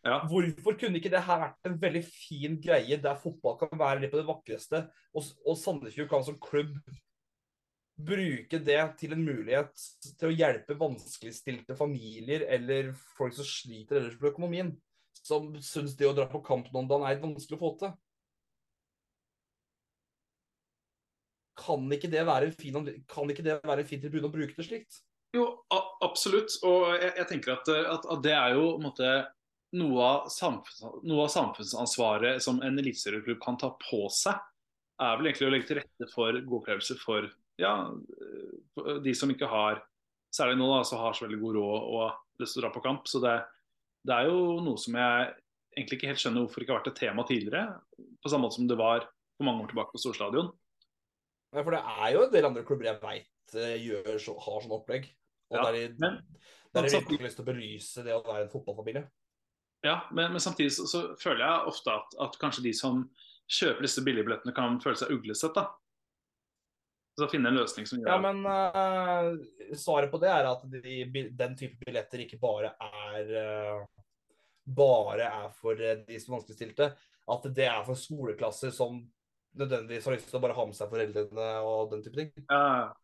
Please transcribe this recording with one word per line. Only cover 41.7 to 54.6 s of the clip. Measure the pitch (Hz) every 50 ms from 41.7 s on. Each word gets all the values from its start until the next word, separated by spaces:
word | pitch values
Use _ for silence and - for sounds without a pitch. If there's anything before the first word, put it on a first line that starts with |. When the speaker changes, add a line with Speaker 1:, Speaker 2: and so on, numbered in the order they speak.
| 104 110
Speaker 1:
og | 113 117 117 113
har | 113 110 - - - _ _ _
lyst | 123 113 - 131
til |
å | 117
dra | 110 -
på | 120 -
kamp. | 131 139 143 - -
Så | - 135
det, | 120 120 117 113 107 - - _ _ _ _ _ _ _ _ _ _
det | 131 127
er | 117 127 156
jo | 175 180 180 175 170 170
noe | 175 156 120 107
som | - 120 117 120
jeg | 123 123 120 123 127 - - - _ _ _ _ _ _ _
egentlig | 143 123 - 135 127
ikke | - 139
helt | 139 131
skjønner | - 127 113 123 120
hvorfor | 110 - -
ikke | 123 - 127
har | 110
vært | - -
et | - -
tema | - 110 98 107 117
tidligere, | - 131 113 101 104 127 170 214 220 185 87 _ _ _ - - - - _
på | _ 147
samme | 151 143 123
måte | 110 - 120
som | 123 123
det | 123 113
var | 113 113 117 117 - - _ _ _ _ _ _
for | 143 131
mange | 117 113 107
år | 107
tilbake | 110 117 107 - -
på | 110
Storstadion. | - 127 110 - 104 101 117 147 180 175 - _ _ _ _ _ _ _ _ _ _ _ _ _ _ _ _ _ _ _ -
Speaker 2:
Nei, | 143
for | 147 165 165
det | 151
er | - 120 110 104 107 113 131
jo | 185 247
en | 262 240
del | 175 147 139
andre | 123 117 117
klubber | - 143 120 113 113
jeg | 110 110
vet, | - 107 101 104 - _ _ _ _ - - 110
eh, | 117 117 117 113
gjør | 117 117 107 101 92 107 110 107
så, | 104 117 104 - -
har | - 104 107